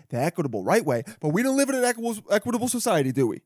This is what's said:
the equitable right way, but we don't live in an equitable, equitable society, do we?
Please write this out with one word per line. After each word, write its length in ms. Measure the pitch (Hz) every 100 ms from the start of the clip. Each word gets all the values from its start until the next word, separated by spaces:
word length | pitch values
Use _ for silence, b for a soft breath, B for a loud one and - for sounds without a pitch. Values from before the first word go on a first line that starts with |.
| _
the 100 | 120
equitable 460 | 147 175 143 107
right 220 | 95 170 -
way, 180 | 120 B B
but 100 | 151
we 140 | 170
don't 140 | 262 269
live 100 | 277
in 80 | 262
an 80 |
equitable, 400 | 247 233 233 214 -
equitable 380 | 208 233 240 240
society, 420 | 240 233 175 131
do 160 | 131 123
we? 140 | -